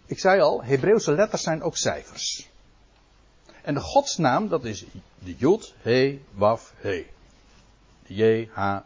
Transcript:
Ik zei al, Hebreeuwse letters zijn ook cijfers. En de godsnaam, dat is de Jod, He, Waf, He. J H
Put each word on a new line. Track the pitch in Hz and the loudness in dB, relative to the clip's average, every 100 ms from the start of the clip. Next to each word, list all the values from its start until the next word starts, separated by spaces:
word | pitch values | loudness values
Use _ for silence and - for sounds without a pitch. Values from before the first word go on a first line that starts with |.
| - | -12
Ik | - | -2
zei | 190 196 | 2 4
al, | 151 - | 4 2
Hebreeuwse | 113 135 160 220 - | 0 2 4 2 2
letters | 151 214 - | 2 2 0
zijn | - 160 | -4 -4
ook | 170 - | -4 -2
cijfers. | - 76 - - - - - _ _ _ _ _ _ _ _ _ - - | -4 -4 -12 -10 -10 -10 -16 _ _ _ _ _ _ _ _ _ -20 -14
En | - | -6
de | 143 | -6
godsnaam, | - 277 277 - 139 139 214 | 0 0 0 -2 0 0 -2
dat | 160 | -4
is | 123 104 - 92 - _ | -6 -10 -14 -20 -20 _
de | 90 80 | -16 -2
Jod, | 135 220 - - | 0 0 -2 -10
He, | 113 123 135 139 - | 0 2 0 -4 -16
Waf, | 101 104 113 - - | 0 2 2 -6 -10
He. | 104 90 76 - - _ _ _ _ _ _ _ | -6 -6 -8 -20 -20 _ _ _ _ _ _ _
J | _ 95 110 113 110 | _ 0 2 2 -2
H | - 98 98 | -4 -4 -4